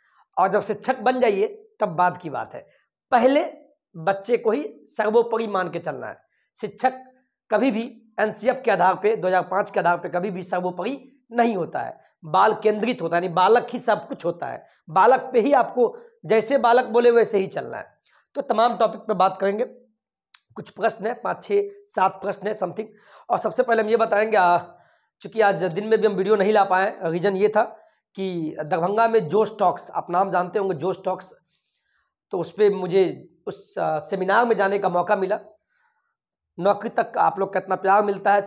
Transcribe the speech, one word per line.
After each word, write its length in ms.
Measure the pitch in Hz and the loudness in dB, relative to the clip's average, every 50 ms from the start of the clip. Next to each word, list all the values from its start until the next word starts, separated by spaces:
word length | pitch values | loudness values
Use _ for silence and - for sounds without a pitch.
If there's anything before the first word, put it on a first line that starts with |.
| _ _ _ _ _ _ - | _ _ _ _ _ _ -2
और 120 | - 180 190 | 0 0 2
जब 140 | 180 208 | 2 0
शिक्षक 380 | - - 214 202 - - 262 254 | -2 -4 -8 -6 -4 -4 -4 -2
बन 200 | 208 247 254 254 | 0 0 0 2
जाइए 260 | 247 226 202 190 208 - - - - _ _ - | 2 2 2 2 -2 -4 -6 -10 -20 _ _ -6
तब 140 | 214 196 165 | -4 -4 0
बाद 220 | 156 180 180 - - | 0 0 0 0 -2
की 120 | - 160 | -10 -10
बात 240 | 135 120 110 - - | -8 -8 -8 -10 -12
है, 120 | 120 - _ _ _ _ _ _ _ _ - | -18 -18 _ _ _ _ _ _ _ _ 0
पहले 320 | - 240 226 262 277 302 349 339 - - - _ _ _ _ _ - | 2 4 4 4 4 2 0 -2 -8 -14 -20 _ _ _ _ _ -14
बच्चे 420 | 170 160 180 196 196 - - 240 | -6 -2 -2 -2 -2 -2 -2 -2
को 140 | 214 - 220 | 0 0 0
ही 120 | 208 285 302 - - - _ | -2 -2 -4 -8 -12 -18 _
सर्वोपरि 600 | - - - 214 208 214 233 226 233 226 226 233 | -12 -6 -4 -2 2 2 2 2 2 0 -4 -4
मान 240 | 208 202 190 185 170 | -2 -2 -2 -2 -2
के 80 | 151 170 | -6 -8
चलना 280 | - 156 139 127 120 | -8 -8 -8 -8 -10
है। 100 | 110 - - _ _ _ _ _ _ _ - | -12 -14 -16 _ _ _ _ _ _ _ -12
शिक्षक 340 | - 208 - - - 254 254 - - _ _ _ _ _ _ _ _ - | -12 -12 -6 -2 -2 -2 -2 -4 -14 _ _ _ _ _ _ _ _ -2
कभी 200 | - 208 240 269 | 0 0 2 0
भी 120 | 202 220 233 - - - _ _ _ - | 0 -2 -4 -8 -12 -18 _ _ _ -4
एनसीएफ़ 400 | 208 214 - - - 254 240 254 | -4 -4 -4 -4 -2 -2 -2 0
के 100 | - 226 | 0 0
आधार 240 | 202 180 175 185 185 | 2 4 4 2 2
पे, 200 | - - 208 226 | 2 0 0 0
दो 120 | 185 165 185 | 0 0 0
हज़ार 140 | 185 185 | 0 0
पाँच 280 | 175 180 185 190 202 - | 0 0 -2 -4 -2 -2
के 100 | - 202 | -2 0
आधार 160 | 165 170 175 | 2 2 2
पे 120 | 170 175 180 | 0 -2 -4
कभी 220 | - 180 175 214 | -4 -4 -4 -4
भी 120 | 185 180 | -6 -8
सर्वोपरि 800 | 175 - 196 180 180 180 180 175 175 233 277 277 - - _ _ _ - | -8 -4 -4 -4 -2 -4 -4 -4 -6 -6 -6 -8 -12 -18 _ _ _ -6
नहीं 220 | 226 240 233 240 220 | 0 0 2 2 2
होता 240 | 185 160 160 156 135 | -2 -4 -4 -6 -8
है, 160 | 120 117 - - _ _ _ _ - | -8 -8 -10 -16 _ _ _ _ -8
बाल 300 | 156 156 185 196 220 208 - | -2 2 4 4 4 2 2
केंद्रित 400 | - 214 214 214 202 220 202 - | 0 0 0 0 -2 -4 -4 -4
होता 140 | 170 165 165 | -4 -2 -2
है, 60 | 175 | -2
यानी 120 | 175 185 165 | -2 -2 0
बालक 320 | 180 185 196 226 240 240 - | 2 4 4 4 4 2 -2
ही 80 | - 240 | -8 -6
सब 280 | - - 208 202 - - | -2 0 -2 -2 -2 -8
कुछ 160 | 277 - - | -10 -6 -6
होता 220 | 175 170 170 139 | -6 -6 -6 -8
है। 160 | 127 123 - - _ _ _ _ - | -10 -10 -12 -16 _ _ _ _ -2
बालक 320 | 156 185 185 233 262 262 - - | 2 4 6 6 6 4 2 0
पे 80 | - 240 | 0 0
ही 120 | 208 285 | 2 4
आपको, 440 | 277 254 233 233 - 247 240 208 - - - - _ _ - | 4 2 2 2 0 0 0 0 0 -4 -20 -20 _ _ -2
जैसे 320 | 156 214 220 214 - 277 269 | 0 2 2 2 2 0 2
बालक 260 | 226 233 233 247 247 | 4 4 4 4 2
बोले 260 | 214 214 240 233 240 | 2 2 4 4 6
वैसे 280 | 233 226 220 - - 196 | 6 4 4 2 0 -2
ही 80 | 190 | -2
चलना 320 | - - - 131 123 123 110 | -4 -6 -10 -10 -10 -10 -12
है। 80 | - - _ _ _ _ _ _ _ _ - | -14 -16 _ _ _ _ _ _ _ _ -8
तो 60 | 285 | -6
तमाम 340 | 269 - 226 214 226 240 226 | -4 -2 0 2 2 2 2
टॉपिक 240 | 185 233 214 220 214 | 2 0 0 -2 -4
पे 140 | - - 214 | -6 -4 0
बात 220 | 185 208 190 - | 2 2 0 0
करेंगे, 280 | - 196 196 202 214 254 - - - _ _ _ _ _ _ _ _ _ _ - - _ _ - | 0 -2 -2 -2 -2 -4 -6 -8 -16 _ _ _ _ _ _ _ _ _ _ -20 -20 _ _ -18
कुछ 160 | - - - | -16 -16 -16
प्रश्न 360 | - - 196 220 - - 190 | -6 -2 -2 -2 -2 -2 -6
है, 80 | 220 240 | -6 -6
पाँच, 280 | - - 185 180 180 | -4 -6 -6 -6 -6
छः, 280 | - - 202 202 202 - - - - | -4 -2 0 0 0 -2 -6 -16 -20
सात 320 | - - 214 190 196 190 - | -8 -2 0 0 0 0 -4
प्रश्न 240 | - 202 190 - - | -8 -8 -8 -6 -6
है 80 | 202 214 | -6 -6
समथिंग। 340 | - - - - - 110 - - _ _ _ - - - - | -4 -6 -6 -6 -8 -10 -12 -14 _ _ _ -20 -14 -6 -4
और 80 | 254 262 | -2 -2
सबसे 240 | - 214 - - | -2 -2 -2 -2
पहले 200 | 254 233 233 220 | 0 2 2 0
हम 60 | 220 214 | 2 2
ये 80 | 226 | 2
बताएंगे, 400 | 214 226 - 214 202 220 220 226 | 2 2 2 2 2 2 2 2
आ, 220 | 208 180 175 175 165 - - - _ _ _ _ _ _ _ _ _ | 4 4 4 4 2 0 -4 -16 _ _ _ _ _ _ _ _ _
चूँकि 180 | - 185 - 220 | -16 -6 0 2
आज 240 | 214 202 196 160 175 | 2 2 2 2 -2
दिन 220 | 180 160 160 208 | -4 -4 -4 -2
में 140 | 220 220 214 | 0 2 2
भी 60 | 208 | 2
हम 60 | 220 | 2
वीडियो 240 | 202 180 190 190 214 | 0 0 0 2 2
नहीं 160 | 202 190 208 | 2 4 4
ला 120 | 214 208 196 | 4 4 4
पाए, 320 | 196 180 185 190 202 - - 185 | 4 2 0 0 0 -4 -4 -4
रीज़न 320 | 165 160 175 170 208 196 | -4 -2 -2 -2 -2 0
ये 120 | 185 202 208 | 2 2 2
था 140 | 214 214 - - - - _ _ _ _ _ _ _ - | 2 2 0 0 -4 -18 _ _ _ _ _ _ _ -8
कि 380 | 190 190 180 170 160 156 - - | -6 -6 -6 -6 -6 -6 -8 -8
दरभंगा 480 | 156 147 180 165 165 185 202 220 233 226 | -8 -4 -4 -2 -2 0 2 2 2 4
में 200 | 220 220 175 147 | 2 2 0 2
जोश 300 | 165 214 220 208 214 - | 0 0 0 0 0 0
टॉक्स, 320 | 202 180 165 - - - | 0 0 0 -2 -6 -10
आप 200 | - 165 - - | -10 -8 -6 -2
नाम 200 | 175 180 196 196 | 0 0 0 0
जानते 280 | 180 180 180 180 - 214 | 0 -2 -2 -2 -4 -4
होंगे 160 | 196 190 180 | -2 -2 -4
जोश 280 | 139 147 190 175 - - | -4 -4 -4 -4 -4 -6
टॉक्स, 280 | 185 185 175 - - - _ _ _ _ _ _ _ _ _ _ _ _ _ _ _ _ _ _ _ | -6 -6 -6 -8 -16 -20 _ _ _ _ _ _ _ _ _ _ _ _ _ _ _ _ _ _ _
तो 60 | - 180 | -6 -6
उस 140 | 165 165 | -6 -6
पे 160 | - - 214 202 | 0 2 2 2
मुझे 600 | 196 185 180 175 170 196 190 165 139 - - - _ _ - | 2 0 -2 0 2 2 2 2 0 -8 -14 -20 _ _ -14
उस, 320 | - 262 - - - - - | -12 -12 -12 -14 -12 -6 -4
आ, 200 | 165 156 156 151 | -2 -2 -2 -4
सेमिनार 480 | 151 - 202 180 185 185 196 226 247 | -4 -4 -4 -2 0 4 4 4 4
में 80 | 233 226 | 4 4
जाने 220 | 185 202 196 202 196 | 2 2 2 2 0
का 100 | 202 180 | 0 0
मौका 280 | 175 175 175 175 208 | 2 0 2 2 2
मिला। 220 | 202 190 185 208 - - - - _ _ _ _ _ _ _ _ _ _ _ _ _ _ _ _ _ _ _ _ - | 0 0 0 -2 -4 -6 -10 -20 _ _ _ _ _ _ _ _ _ _ _ _ _ _ _ _ _ _ _ _ -2
नौकरी 300 | 175 202 202 202 - 233 | 0 0 0 0 -2 -6
तक 240 | - - - - - 180 | -2 -4 -4 -2 0 0
आप 200 | 170 165 160 - | 0 0 0 -2
लोग 140 | 196 - | -4 -4
का 80 | - 185 | -4 -4
इतना 160 | - 190 190 | -4 -4 -4
प्यार 260 | 180 - 185 196 208 | -2 2 4 4 4
मिलता 300 | 208 202 196 190 202 208 | 4 2 -2 -2 0 2
है, 80 | 202 202 196 | 2 2 0